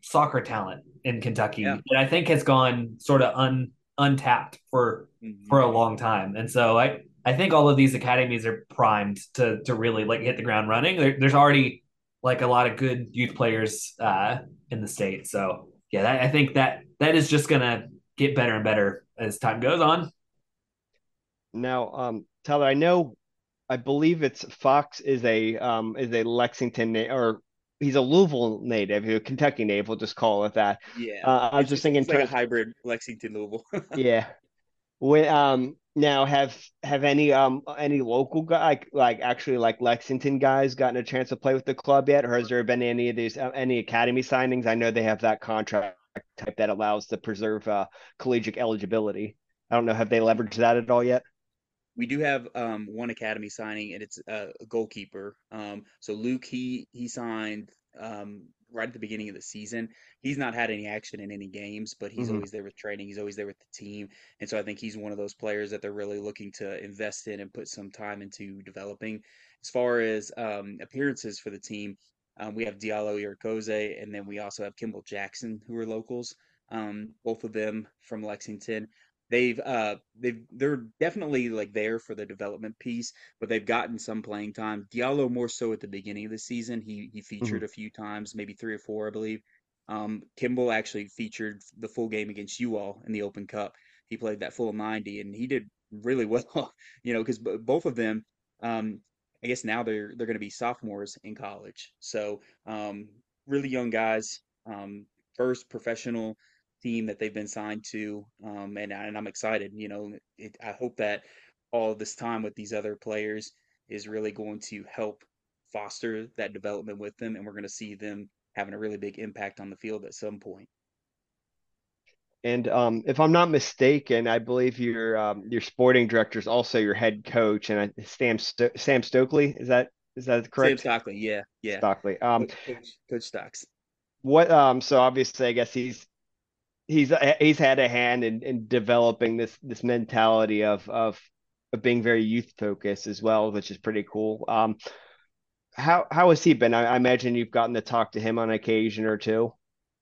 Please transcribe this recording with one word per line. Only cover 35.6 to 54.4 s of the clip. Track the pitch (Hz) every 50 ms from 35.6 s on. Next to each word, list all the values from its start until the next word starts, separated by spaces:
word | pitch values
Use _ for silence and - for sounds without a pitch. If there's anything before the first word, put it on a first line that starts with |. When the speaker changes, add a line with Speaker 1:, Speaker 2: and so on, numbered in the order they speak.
| 127 135 - - _ _ _
Speaker 3:
now | 151 147 147 139 135 135
have, | 139 143 139 139 131 - - - - _ _
have | - 139 143 135 139
any, | 143 139 143 151 147
um, | 135 135 135 131 131 143 143 147 147 143
any | 147 143 143 139
local | 127 113 117 127 135 - - 160
guy, | 160 160 165 156 160
like, | 160 147 - - -
like, | - 143 127 120 120 110
actually, | 123 123 123 - - 143 127 120
like, | 117 113 110 -
Lexington | 120 120 120 117 - - 135 127 - 139 139 131
guys | 139 135 135 135 135 135 123
gotten | 131 135 123 120 123
a |
chance | 117 - 135 131 127 -
to | 131
play | - - 135 135
with | 131 131
the | 139 131
club | - - 143 139 139 131 143
yet? | 143 143 127
Or | 120 120 120
has | 120 110
there | 123 123
been | 117 107 123 123
any | 123 120 120 120 120 120
of | 117
these, | 120 117 113 -
uh, | 143 135 127 -
any | 135 131 127 127 117
academy | 107 - 117 117 120 123 123 131
signings? | 123 - 135 127 131 127 127 127 113
I | 117 113
know | 117 117 117
they | 110 117
have | 110 110 107 95
that | 117 110 110 -
contract | - 113 110 107 104 - 113 104 95 98 90 _ _ _ _ - - _ _
type | - 123 - - -
that | 110 104
allows | 101 101 107 104 104 107 -
to | - 113
preserve, | 98 - 117 107 98 110 110 107 104 -
uh, | 113 104 101 95 - - - - - _ -
collegiate | - 131 123 117 107 110 104 -
eligibility. | 123 113 110 104 101 92 113 113 107 104 98 101 107 107 - _ _ _ _ _ _ _
I | 117
don't | 120 117
know. | 117 110
Have | 113 113 104
they | 117 113
leveraged | 113 113 113 110 113 101 98
that | 113 117 117 117
at | 120 117 113
all | 123 120
yet? | 120 123 123 127 - _ _ _ _ _ _ _ _ _ _ _ _ _ _
Speaker 2:
We | 117 120
do | 117 135 147
have, | 156 143 139 131 120 - -
um, | 120 120 113 110 104 107
one | 101 107 110 120 120
academy | 110 - 117 107 110 107 107 104
signing, | - - 110 107 107 107 107 104 85
and | 101
it's | 107 104 - - - -
a | 110 107